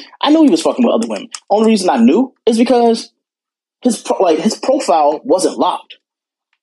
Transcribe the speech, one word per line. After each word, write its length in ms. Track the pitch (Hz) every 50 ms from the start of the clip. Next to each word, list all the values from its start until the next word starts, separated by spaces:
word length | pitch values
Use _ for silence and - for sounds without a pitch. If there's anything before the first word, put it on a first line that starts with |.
| - - - _
I 100 | - 277
knew 120 | 302 320
he 80 | 311 262
was 120 | 175 156
fucking 220 | - 147 - - 117
with 80 | - -
other 120 | 117 113
women. 220 | 110 107 92 - - - - _ -
Only 220 | 202 220 226 220
reason 180 | 220 190 180 180
I 100 | 147 117
knew 360 | 226 180 302 226 262 - - _ _
is 120 | 226 233 220
because 540 | 247 - 254 240 233 233 226 226 - - _ _ _ _ _ _ _ _ _ _ _ _ _ _
his 140 | - 247 - -
pro-, 200 | - - 240 -
like, 160 | 196 175 160 160
his 180 | 165 220 -
profile 640 | - - 262 277 285 - 208 180 160 147 147 156 147 -
wasn't 340 | 127 160 185 160 123 98 110
locked. 380 | 156 180 - - - _ - _ _ _ _ _ _ _ _ _ _ _ _ _